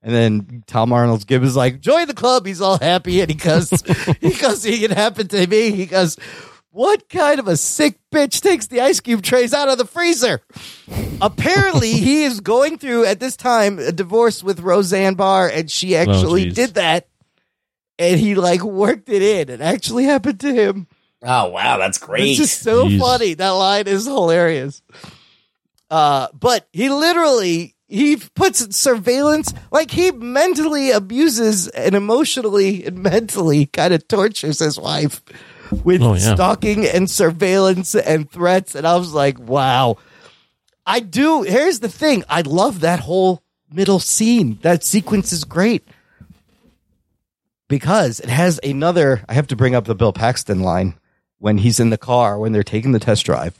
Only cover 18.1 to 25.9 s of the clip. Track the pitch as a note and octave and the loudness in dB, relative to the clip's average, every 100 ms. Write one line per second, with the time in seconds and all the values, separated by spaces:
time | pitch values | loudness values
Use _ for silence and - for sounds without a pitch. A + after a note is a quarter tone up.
18.1 | F3 G#3+ G3 F3+ F3+ G3+ F#3+ G#3 B3 - | 2 2 2 2 0 -2 0 0 0 -2
19.1 | G3+ G3+ G3+ C#3 B2 D3+ A3 - A#3 C4+ | 0 2 0 -4 -4 -4 -4 -4 -2 0
20.1 | C#4+ G#3+ G3+ C#4+ B3 G3+ G3 E3+ _ _ | 2 -2 -4 -2 0 0 -2 -10 _ _
21.1 | _ A#2+ B2+ F#2+ F#2 A#2+ A2+ F#2+ G2+ - | _ -2 0 0 -2 0 0 -2 -4 -6
22.1 | G#2+ C3+ C#3 D4+ - - A3+ G3+ G3+ B3 | -2 0 0 0 -2 0 2 2 2 2
23.1 | B3 G#3+ D#3+ F#3+ F#3+ F#3+ G3+ G3 G3 A3+ | 0 0 -2 -2 0 0 0 0 -4 -2
24.1 | C4+ E3+ E3+ E3+ D#3 C3+ - _ - - | -2 2 2 2 -2 -6 -12 _ -20 -20
25.1 | - _ _ _ _ _ _ _ | -20 _ _ _ _ _ _ _